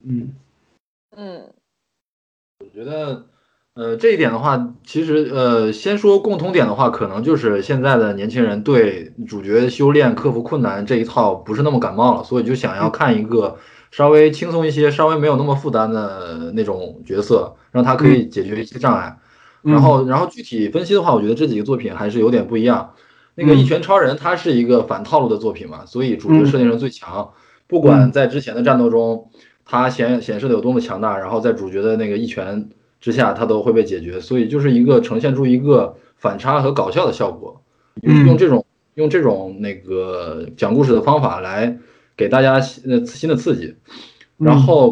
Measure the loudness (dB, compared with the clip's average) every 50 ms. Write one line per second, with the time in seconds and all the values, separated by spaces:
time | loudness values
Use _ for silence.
0 | -10 -8 -8 -8 -8 -10 -14 -18 _ _ _ _ _ _ _ _ _ _ _ _
1 | _ _ _ -20 -18 -18 -18 -18 -20 -20 _ _ _ _ _ _ _ _ _ _
2 | _ _ _ _ _ _ _ _ _ _ _ _ -20 -20 _ -18 -14 -12 -10 -8
3 | -8 -8 -10 -12 -14 _ _ _ _ _ _ _ _ _ _ -10 -8 -6 -4 0
4 | 2 2 2 2 0 0 -2 -2 -2 -2 0 -2 -2 -6 -10 -16 _ -8 -6 -4
5 | -2 0 0 0 0 -2 -2 0 0 2 2 2 0 0 -2 -4 -4 -4 -2 2
6 | 2 4 4 4 2 0 -2 -4 -4 0 0 2 2 2 0 0 0 0 0 -2
7 | -4 -6 -6 -4 -2 0 0 0 0 0 0 0 -2 -2 -2 0 2 2 2 4
8 | 2 0 -2 -4 -6 -6 -2 -2 -2 0 -2 -2 -2 2 2 4 4 2 0 -4
9 | -10 -14 -14 -16 -14 -12 -12 -10 -4 0 0 2 2 0 0 0 2 4 4 4
10 | 4 2 0 0 -2 -2 -2 -4 -4 -6 -4 -4 -2 -4 -4 -6 -4 -2 -2 -2
11 | -2 -2 0 0 0 0 0 -4 -6 -6 -4 -2 -2 0 0 -2 -2 -4 -2 0
12 | 0 2 0 0 -4 -4 -4 -4 -2 -2 -4 -4 -4 -6 -4 -4 -4 -4 -2 -2
13 | 0 0 0 0 -2 0 0 0 0 -2 -4 -10 -18 -20 -20 -20 _ _ -2 2
14 | 4 6 8 8 6 6 4 0 -4 -4 -2 -2 -2 -2 0 2 0 2 2 2
15 | 2 2 2 0 0 0 0 0 0 -2 -2 -2 -2 -2 -2 -2 0 0 -2 -4
16 | -6 -6 -8 -10 -12 -12 -12 -12 -10 -6 -6 -4 -4 -4 -6 -8 -8 -12 -14 -16
17 | -12 -6 -6 -6 -2 0 0 0 0 -4 -10 _ _ _ -2 0 2 2 2 4
18 | 4 4 4 4 2 0 -4 -6 -6 -6 -6 -8 -10 -10 -8 -4 -2 0 0 -2
19 | -4 -8 -14 -18 _ _ _ _ _ _ _ _ -2 2 4 6 6 6 4 4
20 | 2 0 0 -2 -2 -4 -6 -12 -14 -8 -6 -4 -4 -2 -2 -4 -2 0 0 0
21 | 2 2 0 0 0 -2 -2 -2 -2 -2 -2 -4 -4 -4 -4 -4 -4 -8 -8 -6
22 | -6 -4 -2 0 2 2 2 0 0 -2 -2 -2 0 0 0 0 -2 -8 -16 _
23 | _ _ _ _ _ _ _ -2 2 4 6 6 6 4 2 -2 0 2 2 2
24 | 4 2 0 -2 -2 -4 -4 -2 -2 0 0 0 2 2 2 2 2 -2 -6 -8
25 | -4 -2 0 0 0 0 -2 -4 -4 -6 -8 -8 -12 -16 -16 -18 -20 -12 -8 -6
26 | -4 -4 -4 -4 0 2 4 4 4 4 2 2 2 2 0 -2 -4 -8 -8 -12
27 | -16 -12 -10 -10 -10 -10 _ _ _ _ _ _ _ _ 0 4 6 6 6 6
28 | 6 4 4 2 0 0 0 -4 -8 -6 -6 -2 0 2 2 4 2 2 2 2
29 | 0 0 -2 -6 -8 -14 _ _ _ _ _ _ _ _ -2 0 0 0 -2 -2
30 | 0 0 0 -2 -4 -6 -6 -6 -2 0 0 0 0 0 -2 -2 -4 -4 -6 -6
31 | -4 -4 -4 -4 -6 -6 -6 -2 -2 -2 -2 -2 -6 -8 -6 -4 -2 -2 -2 -2
32 | -4 -4 -4 -6 -6 -6 -8 -8 -8 -8 -8 -8 -10 -12 -16 _ _ _ _ _
33 | -6 -4 0 0 0 0 0 -2 -2 0 0 0 0 2 2 2 0 0 -4 -8
34 | -8 -10 -10 -12 -8 -4 -2 -2 -2 -2 -2 -2 0 2 2 4 4 4 4 4
35 | 2 0 -2 -2 -2 -2 -2 0 2 2 2 2 2 4 4 4 2 0 -6 -14
36 | _ _ _ _ -6 -6 -6 -4 -4 -2 -2 0 0 0 -2 -2 -2 -2 -2 -2
37 | -2 -2 -2 -2 -4 -6 -6 -8 -16 -20 -20 -20 _ _ _ _ _ _ _ -6
38 | 0 4 4 6 6 6 6 6 4 4 4 2 0 _ _ _ _ _ _ -4
39 | -2 0 0 2 2 0 0 -2 -4 -10 -10 -10 -10 -10 -10 -12 -10 -8 -6 -6
40 | -6 -6 -8 -8 -8 -10 -10 -10 -12 -14 -6 -4 -2 0 2 2 2 4 2 2
41 | 2 2 2 2 0 -2 -4 -6 -8 -6 -4 -4 -4 -4 -4 -8 -12 _ _ _
42 | _ _ _ -4 -2 2 2 4 4 4 4 2 0 -2 -8 -12 -4 -2 -2 -2
43 | -2 -4 -8 -8 -4 -2 -2 -2 -2 -2 -4 -4 -6 -10 -14 _ _ _ -20 -20
44 | -20 -20 _ _ _ _ _ 0 2 4 6 6 6 6 6 6 6 4